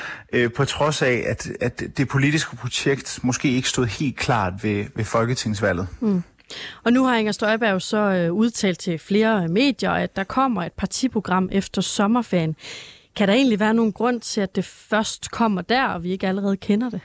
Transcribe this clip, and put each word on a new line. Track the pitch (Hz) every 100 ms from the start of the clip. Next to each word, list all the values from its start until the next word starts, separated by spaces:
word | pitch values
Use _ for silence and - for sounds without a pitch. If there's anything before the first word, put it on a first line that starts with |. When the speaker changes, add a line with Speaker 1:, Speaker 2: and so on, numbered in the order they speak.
| - - -
Speaker 1:
øh, | 123 120
på | 117
trods | 131 - 147 147
af, | 139 123 -
at, | - - -
at | 120 - - -
det | 135
politiske | 135 139 156 - 123
projekt | 123 - - 139 - -
måske | 127 127 147
ikke | 127 -
stod | - 120
helt | - 147 -
klart | - 120 92 95
ved, | 110 101 98
ved | -
folketingsvalget. | 104 117 117 127 - 107 104 87 95 -
Speaker 2:
Mm. | 220 185 175 _ - - - -
Og | -
nu | 247
har | 262 233
Inger | 214
Støjberg | 202 214 220 226 190
så, | - 214
øh, | 208 185 170
udtalt | 180 233 - 196 170
til | - 165
flere | - 196 220 214 170
medier, | 175 277 233 185
at | 170 180 -
der |
kommer | 190 - 269 208
et | 170
partiprogram | - 190 - 254 226 - 185 185
efter | 196 190 -
sommerferien. | 185 - 202 240 233 180 160 156 - - - - _ -
Kan | 202
der |
egentlig | 214 269 208
være | 214
nogen | 226 226
grund | 190 226 247
til, | - -
at | 190 -
det |
først | 180 - - 214 220 - -
kommer | - 226 190
der, | 180 247
og | 262 175
vi | 175
ikke | 190 190
allerede | 190 202 196
kender | - 208 247
det? | 214